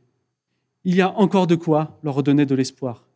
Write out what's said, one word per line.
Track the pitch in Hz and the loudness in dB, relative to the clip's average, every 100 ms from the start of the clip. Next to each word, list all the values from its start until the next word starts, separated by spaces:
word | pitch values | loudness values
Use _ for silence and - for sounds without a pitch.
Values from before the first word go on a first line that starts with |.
| _ _ _ _ _ _ _ _ | _ _ _ _ _ _ _ _
Il | 185 | -2
y | 180 | 0
a | 185 | 0
encore | 185 190 196 180 | 2 2 2 0
de | |
quoi | 165 165 151 151 - | 0 0 0 -2 -6
leur | 151 | -6
redonner | 135 143 143 | -2 0 2
de | 143 | 2
l'espoir | 131 131 - 127 113 _ | 0 -2 -6 -10 -10 _